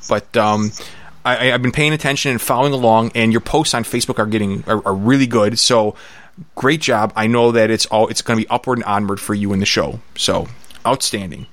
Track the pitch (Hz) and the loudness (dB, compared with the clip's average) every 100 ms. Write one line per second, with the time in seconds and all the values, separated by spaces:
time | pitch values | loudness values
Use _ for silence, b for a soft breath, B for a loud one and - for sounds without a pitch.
0 | - 104 - 117 107 107 107 - B B | -4 -4 0 0 2 2 -2 -6 B B
1 | B - 123 120 127 123 127 151 151 151 | B -6 -2 0 2 2 0 0 0 0
2 | 139 139 143 120 - 123 143 135 117 113 | -2 -2 -2 -2 0 2 2 2 4 4
3 | 113 120 113 113 - 156 151 120 - 123 | 2 2 2 2 0 0 0 -2 -2 -2
4 | - 117 107 110 101 101 - 107 98 95 | -2 -2 0 0 -2 -4 -2 -2 -2 0
5 | 110 135 127 113 104 117 - 117 104 B | 2 2 2 2 2 2 2 2 2 B
6 | B B B - - - 131 160 131 110 | B B B -20 -16 -2 0 0 0 0
7 | 107 110 110 120 120 117 110 110 - 110 | 0 0 0 4 4 4 2 2 0 0
8 | 110 110 - 110 - 120 131 123 104 104 | 0 -2 -2 -2 0 -2 -2 -4 -2 -2
9 | 101 101 - 104 101 98 101 104 78 - | -2 -4 -4 -2 0 0 0 0 -2 -6
10 | - - - 92 - - - - 117 135 | -12 -6 -2 -2 -4 -12 -18 -6 -2 -2
11 | - 107 92 - - | -2 -6 -8 -12 -16